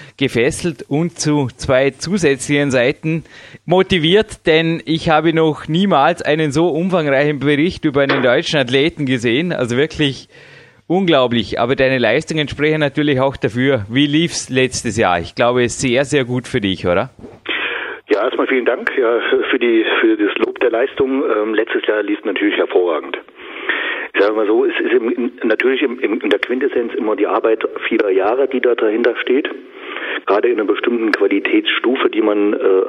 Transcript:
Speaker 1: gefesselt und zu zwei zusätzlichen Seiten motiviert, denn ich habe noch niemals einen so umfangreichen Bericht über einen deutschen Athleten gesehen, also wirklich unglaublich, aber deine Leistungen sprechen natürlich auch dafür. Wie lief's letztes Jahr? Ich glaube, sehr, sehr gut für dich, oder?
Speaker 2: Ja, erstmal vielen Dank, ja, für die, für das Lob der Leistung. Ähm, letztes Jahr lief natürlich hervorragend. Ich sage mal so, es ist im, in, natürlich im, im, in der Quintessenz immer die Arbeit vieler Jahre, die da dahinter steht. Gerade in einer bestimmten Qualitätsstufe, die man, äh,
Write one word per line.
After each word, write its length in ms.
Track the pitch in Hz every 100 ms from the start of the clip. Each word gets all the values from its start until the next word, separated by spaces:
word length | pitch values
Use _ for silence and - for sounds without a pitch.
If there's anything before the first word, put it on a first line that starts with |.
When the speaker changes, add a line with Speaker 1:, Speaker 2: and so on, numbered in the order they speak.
| - -
Speaker 1:
gefesselt 680 | 135 120 127 - 175 143 -
und 300 | 139 170 -
zu 300 | 151 147 131 -
zwei 340 | - 131 139
zusätzlichen 800 | - - 202 160 135 - 143 143
Seiten 540 | 127 123 151 160 165 - - - - -
motiviert, 800 | 180 190 190 156 196 214 - -
denn 340 | 160 165 165 -
ich 240 | 160 170
habe 240 | 156 160
noch 320 | 160 160 147 -
niemals 560 | 160 202 160 160 143
einen 300 | - 151 156
so 160 | 139 175
umfangreichen 720 | 147 185 180 151 135 147 147
Bericht 440 | 139 143 165 -
über 180 | 160 135
einen 200 | 139 139
deutschen 380 | 127 127 170 156
Athleten 460 | 123 135 151 - 139
gesehen, 460 | 127 117 120 175
also 240 | 160 117 120
wirklich 520 | 156 - 143 131 - - - - - _ -
unglaublich, 720 | 175 190 147 123 117 104 -
aber 160 | 117
deine 240 | 135 131 131
Leistungen 480 | 117 120 - 160 143
sprechen 320 | - 147 156
natürlich 400 | 147 139 147 131
auch 180 | 135 -
dafür. 500 | 127 117 131 135 98
Wie 160 | 123 147
lief's 440 | 147 165 - -
letztes 460 | 131 131 - 120 104
Jahr? 220 | 101 87
Ich 160 | 85
glaube, 340 | - 120 123 120
sehr, 360 | - 135 120
sehr 200 | 139 147
gut 220 | 123 123 -
für 140 | 127
dich, 260 | 101 92 92
oder? 240 | 87 127 - - - - - - - - - -
Speaker 2:
Ja, 160 | 104
erstmal 220 | 120 - 127
vielen 200 | 131 117
Dank, 260 | 120 117 -
ja, 220 | 117 117 104 131 113
für 80 | 131
die, 280 | 120 113 107 -
für 180 | 113 110
das 180 | 104 -
Lob 220 | 107 -
der 100 | 123
Leistung. 520 | 113 131 - 135 135
Ähm, 300 | 151 107 107
letztes 320 | 107 113 117 -
Jahr 160 | 107
lief 200 | 104 104
natürlich 340 | 110 92 104 90
hervorragend. 580 | 87 92 90 78 69 - - - - - - - - - -
Ich 80 | -
sage 140 | 101
mal 120 | 107 104
so, 200 | 113 135
es 120 | -
ist 120 | -
im, 160 | 123 113
in, 220 | - 120 -
natürlich 360 | 123 107 123 131
im, 180 | 135 123
im, 220 | 110 113
in 80 | -
der 120 | 101
Quintessenz 520 | - 127 139 123 117
immer 240 | - 107 98
die 100 | 101
Arbeit 400 | 104 113 110 - - -
vieler 220 | 113 104
Jahre, 380 | 95 98 123 135
die 120 | 135
da 140 | 127
dahinter 420 | 117 110 110 120 113
steht. 320 | - 127 - - - - - - - - -
Gerade 220 | 98 117
in 120 | 113
einer 60 | 104
bestimmten 440 | - - 120 113
Qualitätsstufe, 1000 | 95 98 98 95 107 - - 113 127 -
die 100 | 107
man, 320 | 107 104 104
äh, 60 | - 98 95